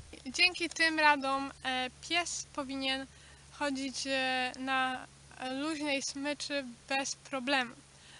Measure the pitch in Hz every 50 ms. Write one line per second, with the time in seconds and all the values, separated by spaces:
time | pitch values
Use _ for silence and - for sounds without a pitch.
0 | - - - - - 262 247 - 349 359 349 - 349 320 - - 330 320 320 311
1 | 311 294 294 285 262 269 269 277 277 277 - - - 262 254 254 254 254 - -
2 | - - 330 349 339 - - - - - - 302 277 254 269 269 269 269 269 269
3 | 269 - - - - - - - - - - - 294 285 269 262 269 269 247 -
4 | - 269 269 262 262 262 262 254 254 254 - 262 262 269 269 262 262 254 254 -
5 | - - - - - - - - - 262 262 269 285 311 320 285 302 294 277 277
6 | 269 - - 277 277 294 294 - - - 294 285 269 240 233 - - - 277 269
7 | 277 - - - - - - 262 240 262 285 262 247 233 - - - - - -
8 | - - - -